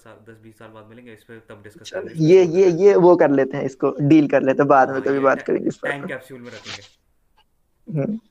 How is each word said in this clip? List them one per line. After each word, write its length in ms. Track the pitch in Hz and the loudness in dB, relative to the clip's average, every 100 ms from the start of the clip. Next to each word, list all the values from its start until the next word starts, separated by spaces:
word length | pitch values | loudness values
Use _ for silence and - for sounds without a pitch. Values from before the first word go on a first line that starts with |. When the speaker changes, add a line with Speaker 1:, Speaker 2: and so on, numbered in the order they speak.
Speaker 1:
साल, 280 | 113 110 107 | -20 -20 -20
दस, 80 | 110 | -20
बीस 160 | 110 107 | -20 -20
साल 100 | 110 | -20
बाद 180 | 110 107 | -20 -20
मिलेंगे, 260 | 113 123 | -20 -20
इस 120 | 110 | -20
पे 120 | - 113 | -20 -20
तब 240 | - 104 | -20 -20
डिस्कस 280 | 104 - 107 | -20 -20 -16
Speaker 2:
चल, 60 | - | -14
Speaker 1:
करेंगे, 180 | - | -12
इस 60 | 170 | -2
Speaker 2:
ये, 260 | 156 190 175 | 4 4 4
Speaker 1:
पे 60 | |
Speaker 2:
ये, 120 | 170 | 2
Speaker 1:
करेंगे। 200 | 190 160 | 0 2
Speaker 2:
ये 100 | 202 | 2
वो 220 | 190 175 170 | 4 4 4
कर 140 | 151 | 2
लेते 260 | 139 135 139 | 0 -2 -6
हैं 80 | |
इसको, 320 | 135 - 139 - | -10 -6 -6 -2
डील 280 | 143 160 143 | 2 4 4
कर 140 | 139 | 0
लेते 200 | 135 131 | 0 0
हैं, 60 | 143 | 2
बाद 200 | 139 131 | 2 2
में 60 | |
Speaker 1:
हाँ, 80 | 135 | -2
Speaker 2:
कभी 120 | 135 | -4
Speaker 1:
ये 60 | 139 | -2
Speaker 2:
बात 180 | 135 131 | 0 -2
Speaker 1:
टा-, 80 | - | -4
Speaker 2:
करेंगे 220 | - - | -4 -4
इस 80 | - | -8
पर 120 | - | -10
Speaker 1:
टाइम 140 | 143 | -10
Speaker 2:
तो। 60 | 139 | -12
Speaker 1:
कैप्सूल 320 | 131 - 131 | -14 -16 -20
में 100 | 120 | -20
रखेंगे। 1500 | 110 - 101 98 _ _ _ _ _ _ _ _ _ - 156 | -20 -18 -18 -20 _ _ _ _ _ _ _ _ _ -12 -8
Speaker 2:
हम्म। 200 | 135 220 _ | -6 -8 _